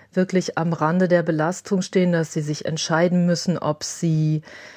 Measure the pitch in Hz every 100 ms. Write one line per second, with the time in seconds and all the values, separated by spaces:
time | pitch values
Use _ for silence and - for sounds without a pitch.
0 | - - 185 185 175 - 165 160 151 175
1 | 185 175 165 156 156 180 - 196 185 196
2 | 180 170 160 - 151 151 - 160 - 160
3 | 175 180 175 170 - 170 - 151 - -
4 | 170 156 156 156 - - -